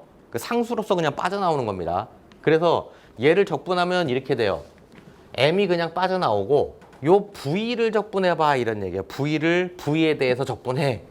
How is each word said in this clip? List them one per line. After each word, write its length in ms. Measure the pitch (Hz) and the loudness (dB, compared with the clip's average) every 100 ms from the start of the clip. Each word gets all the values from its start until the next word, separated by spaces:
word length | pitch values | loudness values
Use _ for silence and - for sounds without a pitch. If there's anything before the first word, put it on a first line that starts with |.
| - - - | -12 -20 -12
그 80 | 120 | -10
상수로서 580 | - 240 233 226 202 185 | -4 -2 -2 -4 -2 0
그냥 180 | 156 | 0
빠져나오는 500 | 131 180 202 185 147 113 | -2 -4 -2 0 0 -2
겁니다. 420 | 95 82 90 113 - - - | -4 -2 -4 -4 -12 -20 -4
그래서 460 | 156 156 170 123 - - - - | 2 4 4 2 -2 -14 -20 0
얘를 240 | 135 175 196 | 4 4 2
적분하면 640 | 151 - 180 175 180 160 | -2 -2 -2 0 0 0
이렇게 240 | 123 - | -2 -2
돼요. 300 | 127 104 85 - - - - - - - | -2 0 -2 -8 -20 -20 -20 -20 -20 -10
M이 320 | - 139 185 196 | 0 2 2 0
그냥 280 | 170 165 | 0 -2
빠져나오고 840 | 175 180 185 151 104 98 139 95 - - - | -2 -2 0 0 0 2 0 0 -8 -20 -4
요 220 | 139 196 202 | 2 2 2
V를 600 | - 139 185 226 233 226 | -8 -4 -2 -2 -2 0
적분해봐, 640 | 208 202 196 185 156 156 135 | 0 -2 0 2 2 2 2
이런 260 | 113 107 | 0 -2
얘기예요. 200 | 95 92 | -4 -4
V를, 720 | 95 - 147 151 165 175 180 - | -6 -4 -2 0 2 2 0 -4
V에 420 | 143 156 160 143 | -2 2 2 2
대해서 260 | 131 123 | 2 0
적분해. 580 | 127 113 123 131 143 104 - | -2 -6 -4 -2 -2 -2 -8